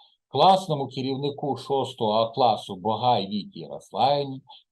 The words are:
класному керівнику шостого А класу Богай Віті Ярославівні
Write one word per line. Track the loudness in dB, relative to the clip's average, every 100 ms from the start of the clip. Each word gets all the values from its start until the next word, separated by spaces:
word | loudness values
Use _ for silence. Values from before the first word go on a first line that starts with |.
| _ _ _
класному | 4 6 4 2 -4 -4
керівнику | -4 -4 -2 -4 -4 -4 -4
шостого | -2 -2 -2 -2 0
А | 2 0
класу | 2 2 2 -2 -6
Богай | -4 0 2 2 0
Віті | -6 -8 -12
Ярославівні | -12 -14 -10 0 2 2 0 -8 -14 -20 _